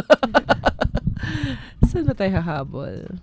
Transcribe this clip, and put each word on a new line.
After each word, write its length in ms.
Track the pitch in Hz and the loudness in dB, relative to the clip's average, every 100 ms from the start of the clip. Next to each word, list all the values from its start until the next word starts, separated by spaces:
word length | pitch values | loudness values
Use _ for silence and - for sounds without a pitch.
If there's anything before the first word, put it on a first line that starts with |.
| - - 233 202 - - - - | 2 0 2 2 2 2 0 0
<laughs> 1080 | - - - - 311 311 285 247 - - - | 0 0 -2 -2 -4 -2 -2 -4 -10 4 4
Saan 160 | 359 285 | 6 0
ba 80 | 233 | 2
tayo 160 | 196 | 2
hahabol? 720 | 180 170 151 135 135 - 95 - 180 | 2 0 -2 -4 -8 -8 -10 -10 -6